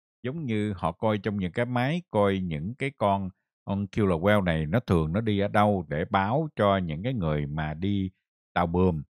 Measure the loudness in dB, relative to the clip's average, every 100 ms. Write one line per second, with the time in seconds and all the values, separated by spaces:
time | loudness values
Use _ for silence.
0 | _ _ -10 -6 -2 -2 -2 -2 -4 0
1 | 0 0 -2 -2 -2 -2 -2 0 0 -2
2 | -2 2 2 2 -2 -4 -6 -6 -6 0
3 | 0 0 -2 -10 _ _ -6 -4 -2 0
4 | 2 2 4 4 2 0 0 -2 2 2
5 | 2 0 0 0 2 2 4 2 -2 -4
6 | -2 0 0 -2 -2 0 2 2 0 -4
7 | -4 -2 0 -2 -2 -4 -6 -4 -2 -2
8 | -4 -8 _ _ _ -2 0 2 2 0
9 | -6